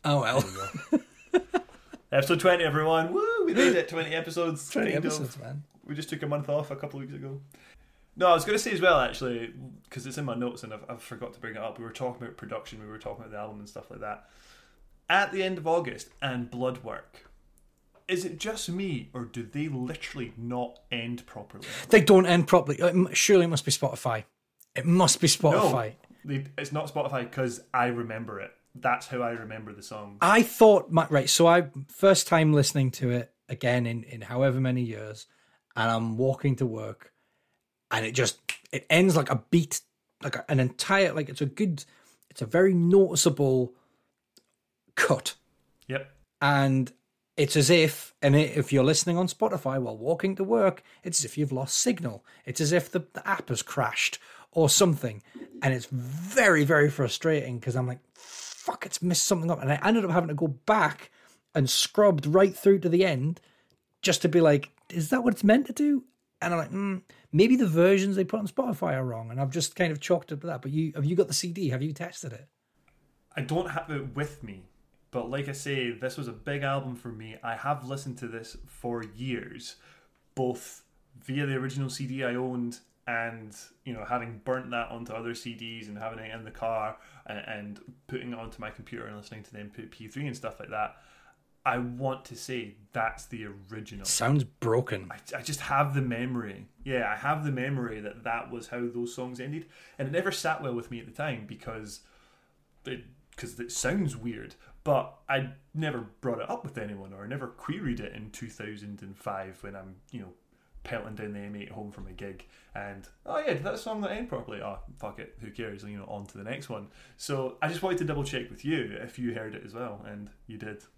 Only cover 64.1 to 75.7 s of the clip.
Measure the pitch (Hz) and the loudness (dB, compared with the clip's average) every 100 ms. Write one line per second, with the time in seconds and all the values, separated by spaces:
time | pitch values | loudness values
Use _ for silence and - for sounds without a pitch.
64.1 | - 170 170 160 143 - _ _ 170 151 | 2 4 6 8 6 2 _ _ -4 0
65.1 | 262 240 - 202 240 269 240 294 277 - | 2 2 4 6 6 4 0 2 2 -2
66.1 | _ _ _ 175 170 151 190 202 190 _ | _ _ _ -2 -2 -2 -4 -4 -4 _
67.1 | - _ 151 226 254 208 160 180 196 196 | -20 _ 4 6 6 6 6 8 6 4
68.1 | 190 185 220 208 - 254 160 170 135 127 | 0 0 -2 -2 -2 -2 -2 -2 -2 -2
69.1 | 113 113 123 135 160 - - 175 147 - | -6 -8 -4 -2 -2 -4 0 0 0 0
70.1 | 175 - 147 170 139 135 151 160 156 143 | 0 0 -10 -8 -8 -4 -2 -2 0 0
71.1 | 175 220 151 180 170 160 127 151 143 175 | 2 2 0 -4 -4 -2 -2 -4 -6 -10
72.1 | - 147 107 143 _ _ _ _ _ _ | -10 -14 -14 -20 _ _ _ _ _ _
73.1 | _ _ - 127 160 180 165 165 147 135 | _ _ -8 -2 -2 -2 -6 -6 -8 -6
74.1 | 113 147 - 107 95 - _ _ _ _ | -6 -6 -8 -14 -16 -18 _ _ _ _
75.1 | 123 113 139 143 139 143 | -8 -4 -6 -6 -6 -4